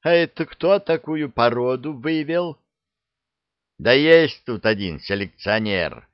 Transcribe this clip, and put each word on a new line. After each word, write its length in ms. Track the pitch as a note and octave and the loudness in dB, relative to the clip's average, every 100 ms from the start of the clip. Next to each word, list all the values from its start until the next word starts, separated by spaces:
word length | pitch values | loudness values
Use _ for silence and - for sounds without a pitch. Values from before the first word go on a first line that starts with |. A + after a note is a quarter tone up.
«А 100 | E3 | 2
это 340 | E3+ E3 - D#3+ | 2 2 -4 -10
кто 340 | - E3+ G3 | -4 0 2
такую 520 | G3 E3 - D#3 D3 | 2 -4 -2 -6 -6
породу 640 | A#2 A#2+ A#2 B2 B2+ C#3 | 0 0 2 -2 -4 -6
вывел?» 640 | C#3 C3+ D#3+ D3 E3+ F3 D3 _ _ _ _ _ _ _ _ _ _ _ _ | -8 -4 -4 -2 -4 -4 -10 _ _ _ _ _ _ _ _ _ _ _ _
«Да 160 | A2+ | 2
есть 500 | C3 D#3 E3 D#3+ - - | 4 6 6 6 -2 -10
тут 200 | A2 A2 | -4 -2
один 340 | G#2+ G2 D2 | -2 -4 -8
селекционер. 1080 | - G2+ G2 _ G2 A2 G#2+ G2 D#2+ A1+ _ | -6 -6 -6 _ -4 -2 -2 -2 -4 -8 _